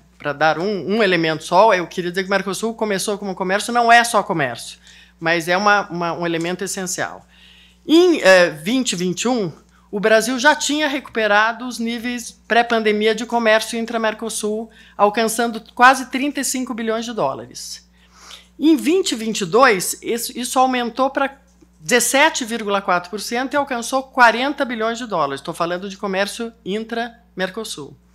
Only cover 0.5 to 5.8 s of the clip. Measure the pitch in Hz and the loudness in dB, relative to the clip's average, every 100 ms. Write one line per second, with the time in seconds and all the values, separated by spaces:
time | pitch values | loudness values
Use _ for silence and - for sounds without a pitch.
0.5 | 151 190 196 143 220 202 175 160 151 - | 2 -2 -4 -2 0 2 2 0 -2 2
1.5 | 180 220 185 165 - 175 180 185 196 196 | 4 6 4 0 -6 -6 -4 -2 -2 -2
2.5 | 185 220 226 214 190 220 196 202 175 185 | -4 -6 -4 -2 -2 -4 -6 -6 -6 -2
3.5 | 202 214 240 233 240 233 214 185 170 131 | -2 0 2 6 6 4 0 0 0 -2
4.5 | 117 - - _ - - _ 165 170 160 | -4 -12 -18 _ -20 -20 _ 0 0 2
5.5 | 180 208 202 | 2 4 4